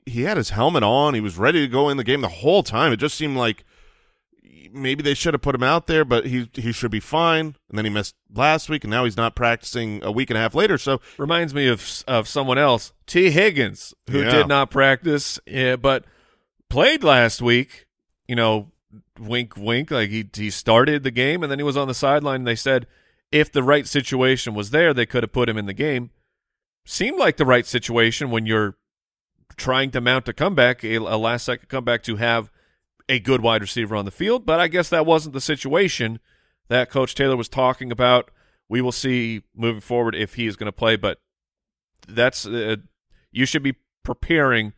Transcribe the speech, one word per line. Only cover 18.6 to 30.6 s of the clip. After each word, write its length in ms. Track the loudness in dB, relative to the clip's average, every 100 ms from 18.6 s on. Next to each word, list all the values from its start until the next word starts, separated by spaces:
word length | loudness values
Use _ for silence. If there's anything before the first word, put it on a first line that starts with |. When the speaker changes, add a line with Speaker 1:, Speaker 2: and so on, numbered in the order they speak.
| -4 _ _ -20 _ -20
Speaker 2:
wink, 360 | -6 -6 -6 -8
wink. 340 | -4 -2 -2
Like, 180 | -2 -2
he, 180 | -4 -8 -8
he 160 | -8
started 540 | -6 4 6 6 2 -2
the 60 |
game, 300 | -2 -2 -2 -4
and 80 |
then 60 | -4
he 40 | -2
was 120 | -2
on 100 | -2
the 60 | -2
sideline. 460 | 0 0 0 -4
And 60 | -2
they 80 | -2
said 300 | 2 0 0 _ _ _ _
if 220 | 0 2
the 100 | 2
right 240 | 4 4 4
situation 680 | -4 -2 2 2 2 -2 -6
was 160 | -2
there, 220 | 2 4
they 140 | 2 0
could 160 | 0
have 100 | -2
put 160 | 0 0
him 80 | -2
in 80 | -6
the 80 | -6
game. 360 | -4 -4 -8 _ _ _ _ _ _ _ -12
Seemed 320 | -4 -4 2
like 180 | 0 2
the 100 | 4
right 180 | 4 4
situation 640 | -4 -2 2 2 0 -4
when 140 | -4 0
you're 320 | 0 0 -4 _ _ _ _ _ _ _ -10
trying 340 | -2 0 0
to 80 | -2
mount 280 | 0 0 -2
a 40 |
comeback, 520 | -2 -2 4